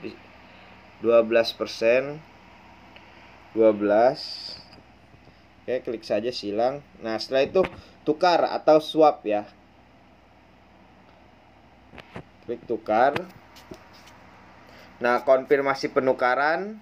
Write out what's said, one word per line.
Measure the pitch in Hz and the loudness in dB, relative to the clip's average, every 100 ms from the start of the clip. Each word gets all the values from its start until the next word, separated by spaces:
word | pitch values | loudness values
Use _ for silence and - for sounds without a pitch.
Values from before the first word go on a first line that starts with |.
Di, | 110 - - - - - - - - - | -16 -18 -20 -20 -20 -20 -20 -20 -20 -8
dua | 110 117 110 | 2 4 4
belas | 117 117 - | 2 0 -4
persen. | 107 - 113 123 139 151 - - - - - - - - - - - - - 107 | -10 -2 2 2 0 -10 -18 -20 -20 -20 -20 -20 -20 -20 -20 -20 -20 -20 -12 2
Dua | 110 | 4
belas. | 104 104 104 123 147 - - - - - - - - - - - - _ _ - | 4 2 4 2 0 -12 -16 -16 -18 -20 -20 -20 -20 -20 -20 -20 -20 _ _ -8
Oke, | 127 | -8
klik | 131 113 - | -6 -10 -4
saja | 107 117 | -4 -4
silang. | 127 104 104 120 143 - - | -8 -8 -2 -2 -4 -14 -14
Nah, | 110 110 | -8 -8
setelah | - 135 139 | -4 -2 0
itu | 190 185 - - - - | 0 -2 -4 -20 -12 -4
tukar | 156 180 165 131 | -2 0 2 0
atau | 120 - 156 | -2 4 4
swap | 151 - 151 - - | 4 4 4 4 -4
ya. | 104 107 - _ _ _ _ _ _ _ _ _ _ _ _ - _ _ - - _ _ _ _ _ _ - - - - _ - | -4 -6 -18 _ _ _ _ _ _ _ _ _ _ _ _ -20 _ _ -20 -20 _ _ _ _ _ _ -20 -20 -20 -20 _ -12
Klik | 120 - | -12 -6
tukar. | 113 - 107 131 143 185 - - - - - - - - - - - - - - - - - | -8 -2 2 2 0 -12 -18 -20 -20 -20 -20 -20 -20 -20 -20 -20 -20 -20 -20 -20 -20 -20 -6
Nah, | 120 123 - | 0 0 2
konfirmasi | 131 131 143 139 135 139 | 2 4 0 0 -2 -2
penukaran. | - 131 123 123 127 143 170 196 220 | -2 0 0 0 0 0 -2 -6 -12